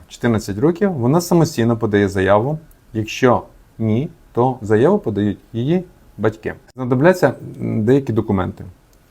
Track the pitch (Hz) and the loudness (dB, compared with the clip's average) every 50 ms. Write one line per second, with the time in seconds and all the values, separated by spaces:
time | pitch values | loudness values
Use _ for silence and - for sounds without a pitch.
0 | - - - - - 120 113 104 - - 95 104 127 165 175 - 208 196 175 127 | -20 -20 -10 -4 -2 0 0 0 -2 -4 -4 -2 0 0 0 0 -2 -2 -2 0
1 | 113 123 151 175 175 - 185 165 156 160 - 120 113 117 117 113 113 104 104 101 | 0 0 2 0 0 2 2 2 2 2 0 0 0 0 0 0 0 0 2 2
2 | 101 95 87 98 95 95 101 107 113 139 156 156 - - - _ _ _ - 110 | 2 2 0 0 2 4 4 2 2 0 -4 -6 -10 -14 -20 _ _ _ -8 -6
3 | 107 - - - 131 123 113 92 - - - - _ _ _ - 113 110 107 120 | -6 -6 -4 0 2 2 2 2 0 -6 -14 -20 _ _ _ -6 -2 0 0 0
4 | 156 180 - - _ _ - 113 123 131 123 - 110 101 110 107 127 170 208 208 | -2 -4 -8 -16 _ _ -2 0 0 0 -2 -4 -2 0 2 4 4 4 2 2
5 | - 127 101 101 104 104 95 - - _ - 113 123 147 175 185 180 - - _ | 0 -2 -2 0 0 -2 -2 -4 -10 _ -8 -4 -2 -2 -2 -2 -4 -6 -14 _
6 | _ - _ - 104 110 - - - - - - - - _ 127 131 120 127 123 | _ -20 _ -4 -2 -2 -2 -4 -6 -10 -10 -10 -14 -18 _ -8 -4 -2 0 4
7 | 147 180 185 - - 131 - - - - - - 117 113 113 113 107 117 135 143 | 4 4 4 4 2 0 0 -2 -10 -16 -12 -8 -6 -4 -2 0 2 4 4 2
8 | 139 127 110 110 107 - 101 95 90 95 - - 92 92 - - _ _ _ _ | 2 0 -2 -2 0 0 0 0 0 -2 -6 -10 -14 -18 -20 -20 _ _ _ _
9 | _ _ | _ _